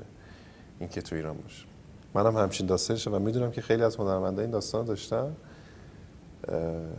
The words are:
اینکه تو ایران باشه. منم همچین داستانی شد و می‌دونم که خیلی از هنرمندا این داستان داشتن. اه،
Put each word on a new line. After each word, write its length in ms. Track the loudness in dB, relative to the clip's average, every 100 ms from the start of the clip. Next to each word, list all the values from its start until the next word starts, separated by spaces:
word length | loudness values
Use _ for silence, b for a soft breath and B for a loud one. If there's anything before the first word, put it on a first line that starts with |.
| -12 B B B B B B -12
اینکه 220 | -8 -8
تو 140 | -6 -6
ایران 200 | -4 -8
باشه. 280 | -12 -18 -20 -20 -20 -20 -2
منم 220 | 4 6 6
همچین 300 | 4 2 2
داستانی 320 | 2 2 0
شد 140 | 0
و 60 | 0
می‌دونم 320 | 2 2 0
که 100 | -2
خیلی 220 | 2 4
از 140 | 4 2
هنرمندا 460 | 2 2 2 0
این 80 | 0
داستان 340 | -2 -2 -2
داشتن. 320 | -2 -4 -2 -2 -2 -6 B B B B B B B B -20 -12 -4
اه، 320 | -2 -2 -4 -6